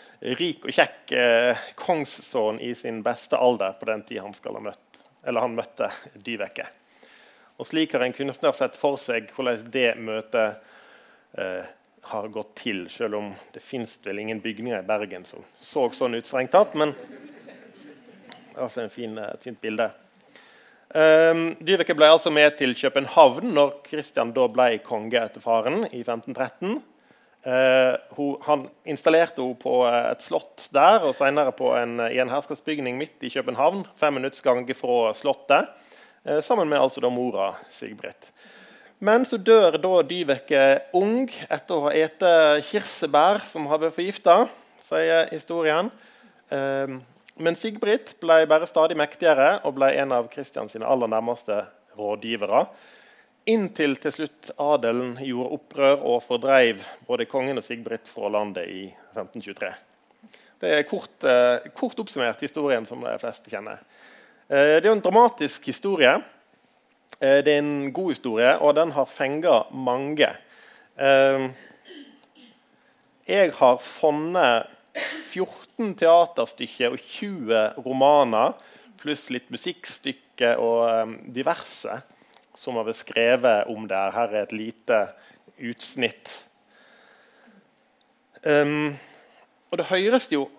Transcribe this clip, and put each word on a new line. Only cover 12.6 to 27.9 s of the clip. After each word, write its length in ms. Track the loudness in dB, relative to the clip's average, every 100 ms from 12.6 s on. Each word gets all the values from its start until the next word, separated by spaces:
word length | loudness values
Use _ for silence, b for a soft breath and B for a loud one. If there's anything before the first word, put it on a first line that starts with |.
| -10 -8 -10
selv 260 | -8 -6 -6
om 200 | -10 -16 -20
det 80 | -20
finnes 360 | -14 -12 -12 -14
vel 160 | -12 -10
ingen 200 | -8 -8
bygninger 380 | -8 -10 -8 -8
i 80 | -4
Bergen 380 | -4 -4 -12 -18
som 180 | -20 -20 _
så 300 | -10 -2 -2
sånn 240 | -2 -4 -4
ut 100 | -6
strengt 260 | -6 2
tatt, 220 | 2 2
men 200 | 0 -2
det 1600 | -4 -16 -20 -20 -20 -20 -20 -20 -20 -20 -20 _ -20 -20 -20 -20 -10
er 20 |
i 40 |
hvert 100 | -10
fall 120 | -8
en 60 | -10
fin, 280 | -10 -12 -10
eh, 160 | -12
et 100 | -12
fint 180 | -16 -10
bilde. 300 | -8 -2 -4 -4 _ b b b b b b b b 2
Ehm, 580 | 6 8 6 4 -2 -6
Dyveke 320 | -2 0 0
ble 140 | 6 8
altså 220 | 8 6
med 220 | 6 4 4
til 160 | -2
København 800 | 0 0 0 0 8 8 6 -2
når 220 | 2 2 0 -10
Kristian 460 | -10 -8 -4 -4
da 140 | 0 0
ble 300 | 2 2 2
konge 380 | -6 -8 -4 -4
etter 220 | -4 -8
faren 400 | 0 0 0 -4 -6
i 80 | -8
femten 300 | -8 -8 -8
tretten. 460 | -8 -8 -6 -6 -6 -10 b b b b b -4
Eh, 500 | 0 4 4 2